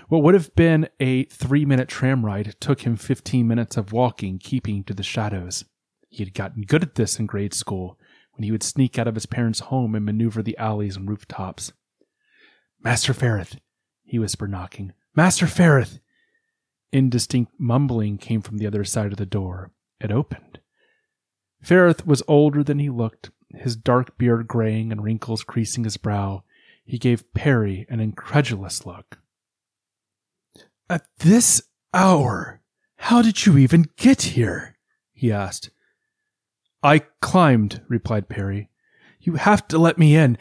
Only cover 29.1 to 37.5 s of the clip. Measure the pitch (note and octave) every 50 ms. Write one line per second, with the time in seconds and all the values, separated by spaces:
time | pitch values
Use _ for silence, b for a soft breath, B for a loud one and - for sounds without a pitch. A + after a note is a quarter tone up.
29.1 | - - _ _ _ _ _ _ _ _ _ _ _ _ _ _ _ _ _ _
30.1 | _ _ _ _ _ _ _ _ b b b b _ _ _ - F3+ D#3+ - _
31.1 | _ - - D#3+ G#3 A#3+ A#3 - - - - _ _ _ _ _ - F3+ F#3 F#3+
32.1 | F#3 D3+ C#3 A2+ G#2 F2+ E2+ - - - _ _ _ _ _ _ _ - - -
33.1 | A#3 A#3+ A3+ A3+ G#3 - - G#3 D#3 C#3 C3+ B2 - E3+ E3+ D3 _ - - B3+
34.1 | - - - - - B2 A#2 G2+ F2+ E2 - - - _ _ _ _ _ _ _
35.1 | _ _ C3 A#2 G#2 G2+ G2+ F#2+ F#2+ - - - _ _ _ _ _ _ _ _
36.1 | _ _ _ _ _ _ _ _ _ _ _ _ _ _ - C3+ D3+ D#3 - _
37.1 | _ _ - - - F#3 F3 D3+